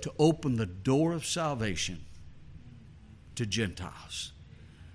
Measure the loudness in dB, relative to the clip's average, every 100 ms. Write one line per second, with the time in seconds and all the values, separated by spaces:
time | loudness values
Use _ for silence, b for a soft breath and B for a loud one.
0 | -6 6 6 6 2 2 0 0 4 6
1 | 6 2 0 0 0 2 2 2 0 -2
2 | -10 -12 -14 -14 -14 -14 -14 -16 -16 -18
3 | -18 -18 -12 -2 0 2 2 0 -8 -8
4 | -10 -8 -8 -10 -18 b b b b